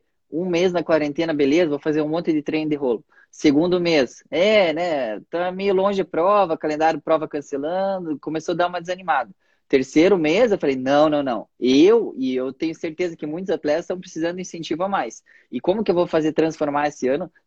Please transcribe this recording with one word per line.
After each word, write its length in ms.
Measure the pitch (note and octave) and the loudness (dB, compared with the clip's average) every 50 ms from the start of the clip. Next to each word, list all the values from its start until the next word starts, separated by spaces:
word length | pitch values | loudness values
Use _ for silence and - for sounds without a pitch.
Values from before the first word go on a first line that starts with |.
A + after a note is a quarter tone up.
| _ _ _ _ _ _ | _ _ _ _ _ _
um 140 | - D#3 F3+ | -6 -6 -4
mês 260 | F#3 E3+ E3 F3+ F#3+ | -2 0 2 2 2
na 120 | F3 F3 D#3+ | 0 0 0
quarentena, 500 | - E3 D#3 D3+ D3 C#3 D#3+ E3 E3 D#3 | 2 0 2 0 -2 -2 -2 -2 -2 0
beleza, 380 | D3 C#3+ C3+ C#3+ E3+ F3+ D#3 | 0 2 2 4 4 2 2
vou 80 | C#3+ C#3 | 0 -2
fazer 220 | - D#3+ D3+ D#3 | -2 -2 0 0
um 60 | D3+ | -2
monte 240 | D3+ D#3 E3+ E3+ E3+ | -2 -4 -2 -2 -2
de 100 | D#3+ D3+ | -2 -2
treino 280 | D3 - D3+ D#3 D#3 D3+ | -2 -2 -4 -2 -2 -2
de 60 | D3+ | -2
rolo. 280 | C#3 C#3+ B2+ A2+ G2+ - _ _ _ _ _ | -2 0 -2 -2 -2 -4 _ _ _ _ _
Segundo 480 | _ - - D#3 C3+ C#3+ E3+ F3+ F3 F3+ | _ 0 2 2 4 4 2 2 0 0
mês, 440 | F3 E3+ E3 D3+ B2+ A#2 - - _ _ | 2 2 2 2 2 0 -2 -10 _ _
é, 420 | C3+ D3+ F#3 G#3+ A3 G#3+ F#3 E3 D3 | -2 0 2 4 4 4 4 2 0
né, 460 | D#3+ F3+ F3+ D#3 C#3 B2+ A2 G#2+ F#2+ - _ | -2 -2 -2 -2 -2 -2 -4 -6 -8 -10 _
tá 220 | - E3+ F3+ F#3 | -6 -4 -4 -4
meio 220 | F3+ F#3 G3 G3+ G3 | -4 -2 0 0 2
longe 280 | F#3 F#3+ G3+ G3+ F#3+ | 2 2 0 0 -2
a 40 | F3+ | -4
prova, 520 | - - D#3+ E3 F#3+ G#3 G#3 G3 E3+ D#3+ | -2 -2 0 2 4 4 4 2 2 0
calendário, 440 | - - D#3 D3+ D3+ D#3 D#3+ D#3+ D3 | -4 -4 -4 -2 0 0 0 0 0
prova 260 | - - D#3+ D#3 D#3 | 0 0 0 0 0
cancelando, 920 | D#3+ - D3 C#3+ - - C#3 C#3 D#3 F3 F#3+ G3 G3 G3 F#3 F3+ D#3+ D3+ C#3 | -4 -8 -8 -8 -6 -6 -6 -4 -4 -4 -2 -2 -2 -4 -4 -6 -6 -8 -8
começou 340 | - D#3 D3+ D#3+ D#3 - F3 | -8 -8 -8 -6 -4 -4 -2
a 20 | |
dar 120 | E3 F3 | -2 -2
uma 120 | F3 F3 F3 | -2 -4 -6
desanimada. 520 | F3 F3 F3+ F#3 F#3+ F3 D#3 C#3 A#2+ G#2 - _ _ _ _ _ _ | -8 -8 -10 -8 -4 -2 -2 -2 -2 -4 -10 _ _ _ _ _ _
Terceiro 520 | _ - C3+ C3 - - D3+ E3 G3 G#3 F3+ | _ 0 0 0 2 4 4 6 6 4 4
mês, 320 | D#3 D3+ D#3+ G3 B3+ A#3 | 2 2 2 4 4 2
eu 60 | G3 - | 2 0
falei, 160 | - D3 C3+ | 0 0 -2
não, 340 | C3 B2+ C3 C#3+ D3 D3+ D#3 | 0 0 2 4 4 4 4
não, 140 | D3+ D3 C#3+ | 4 0 0
não. 240 | C3+ A#2 G2+ - - _ _ | -2 -4 -4 -6 -12 _ _
Eu, 540 | - B2+ C3 C#3 D#3+ G3 A3+ A#3 G3 - - | 0 4 6 6 8 6 6 4 2 -2 -4
e 200 | - C3 C3 B2+ | -6 -4 -4 -2
eu 180 | B2+ B2+ C3+ C3 | -4 -4 -6 -6
tenho 220 | - E3+ D#3+ E3 | -6 -6 -6 -6
certeza 400 | - - E3+ D#3 - F3+ F3 E3 | -6 -8 -8 -6 -6 -6 -6 -6
que 100 | - - | -8 -8
muitos 240 | D3+ D3+ F3 F#3+ F#3+ | -8 -8 -8 -4 -4
atletas 360 | E3+ C#3+ - D3 D3 E3 F3 | -4 -2 0 -2 -2 -2 -2
estão 140 | - F#3 F3+ | -4 -8 -8
precisando 360 | F3+ - - E3 D#3 E3+ F3+ | -10 -12 -8 -6 -4 -4 -4
de 60 | F#3 | -6
incentivo 420 | F#3 - - E3+ D#3+ - E3 D#3 F#3 | -10 -12 -12 -12 -8 -8 -6 -4 -4
a 40 | G3 | -2
mais. 340 | G3 F3+ C3+ A#2 - - _ _ _ _ _ _ | -2 -2 -4 -6 -10 -14 _ _ _ _ _ _
E 80 | - B2 | -10 -4
como 240 | - - F#3 A3+ G#3 | -2 0 0 0 0
que 60 | - | 0
eu 60 | F#3 | 2
vou 100 | F3 F3 | 2 0
fazer 260 | E3+ - D#3+ D3+ D#3 D3+ | 2 0 0 0 2 2
transformar 560 | - D#3+ D#3+ D#3 - D#3 D3 C#3+ D3 D3 D3+ | 2 0 0 0 -2 -4 -2 -2 -2 -2 -2
esse 180 | D3 - - | -4 -4 -2
ano 240 | B2 C3+ D#3+ C#3 G#2+ - _ _ | -2 -2 -2 -4 -8 -14 _ _